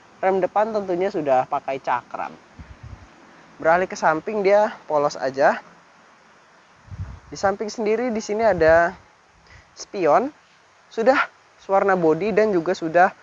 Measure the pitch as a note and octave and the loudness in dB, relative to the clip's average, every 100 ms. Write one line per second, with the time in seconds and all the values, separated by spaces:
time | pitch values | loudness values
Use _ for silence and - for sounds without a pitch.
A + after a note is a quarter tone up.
0 | _ _ F#3+ F#3+ F3+ G3+ G#3+ G#3+ F#3+ F3 | _ _ 0 0 0 0 -2 -2 -4 -2
1 | F#3+ G3+ D3 B2+ C3 C#3+ - C3+ - B2 | -2 -2 0 0 0 -6 -6 -8 -4 -6
2 | - - D2 D#2+ - - - - - - | -6 -10 -10 -12 -20 -20 -20 -20 -20 -20
3 | - - - - - - D3+ F3 F#3 G3+ | -20 -20 -20 -20 -20 -4 0 2 0 -2
4 | F3+ D#3 G#3 G#3+ F#3+ G3+ G#3+ - - D3+ | 0 0 -4 -2 2 2 2 -4 -4 -2
5 | D3 - C3+ C3+ D#3+ A3+ - - _ _ | 0 -2 -6 0 0 0 -8 -20 _ _
6 | _ _ _ _ _ _ _ _ - - | _ _ _ _ _ _ _ _ -18 -14
7 | - - - D3 G3 G3 G#3+ - G#3+ A3 | -14 -16 -18 -4 -2 -2 -6 -4 -2 -2
8 | B3+ A3 - G#3 A3+ F3+ D#3+ E3 E3+ F#3+ | -2 -4 -4 0 0 4 4 4 2 -4
9 | - _ _ _ _ - _ - - G#3 | -18 _ _ _ _ -20 _ -20 -12 -2
10 | D#3+ D#3+ C4 - _ _ _ _ _ - | 2 2 2 -6 _ _ _ _ _ 0
11 | A3+ C#4+ - _ _ _ - G3 G3+ F#3+ | 2 2 0 _ _ _ -2 0 2 2
12 | E3 D#3+ G3+ G3+ G#3+ F#3 E3 F#3 E3 D#3+ | 2 0 0 0 2 0 -2 -4 0 2
13 | F#3+ - | 2 0